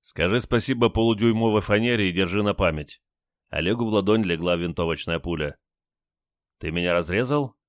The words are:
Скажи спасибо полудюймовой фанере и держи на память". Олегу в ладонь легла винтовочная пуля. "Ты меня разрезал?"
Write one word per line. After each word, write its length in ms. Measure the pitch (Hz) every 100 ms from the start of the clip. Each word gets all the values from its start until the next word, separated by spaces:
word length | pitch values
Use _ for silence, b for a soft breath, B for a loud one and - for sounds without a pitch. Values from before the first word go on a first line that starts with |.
Скажи 400 | - - 85 113
спасибо 480 | - 120 110 123 117
полудюймовой 720 | 113 113 110 117 110 113 107
фанере 480 | 98 104 120 117 98
и 40 |
держи 300 | 87 92 98
на 120 | 104
память". 480 | 98 92 78 73 - _ _ _ _ _
Олегу 340 | - 80 120
в 80 | 117
ладонь 300 | 107 95 110
легла 340 | 98 85 87 87
винтовочная 640 | 87 80 85 82 - 82
пуля. 400 | 85 82 73 - _ _ _ _ _ _ _ _ _ _
"Ты 120 | 87
меня 240 | 82 87
разрезал?" 600 | 87 82 92 123 147 135 _